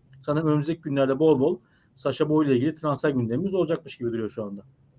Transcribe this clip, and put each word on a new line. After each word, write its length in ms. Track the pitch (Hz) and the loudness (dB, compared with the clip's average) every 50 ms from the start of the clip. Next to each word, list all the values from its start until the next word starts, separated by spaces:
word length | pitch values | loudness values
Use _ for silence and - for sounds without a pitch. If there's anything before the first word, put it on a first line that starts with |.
| _ _ - - | _ _ -20 -10
Sanırım 280 | - - 147 156 160 151 | -6 -4 -2 0 2 2
önümüzdeki 320 | 151 151 147 160 160 165 | 2 2 0 -2 -4 -6
günlerde 380 | - 156 139 139 135 131 135 131 | -6 -4 0 2 2 2 2 4
bol 220 | 160 160 151 127 | 4 4 4 4
bol 180 | 135 165 185 - _ _ _ _ _ _ _ | 4 2 0 -2 _ _ _ _ _ _ _
Sacha 320 | _ - 143 131 - 160 147 | _ -6 -4 -2 -2 0 0
Boey 200 | 151 156 151 143 | 2 2 2 4
ile 80 | 131 | 2
ilgili 180 | 120 131 156 151 | 2 2 0 -2
transfer 360 | - - 151 139 - - 151 | -4 -4 -4 -2 0 -2 -2
gündemimiz 440 | 139 127 120 110 117 135 185 196 190 | 0 0 -2 -2 -2 -2 -2 -2 0
olacakmış 420 | 185 165 151 165 - - 135 - | 0 0 0 -2 -4 -6 -10 -12
gibi 160 | - 123 113 | -8 -6 -6
duruyor 180 | 113 113 110 104 | -4 -4 -6 -6
şu 140 | - 117 107 | -6 -8 -10
anda. 180 | 101 101 98 - - _ _ _ _ _ | -8 -10 -14 -16 -20 _ _ _ _ _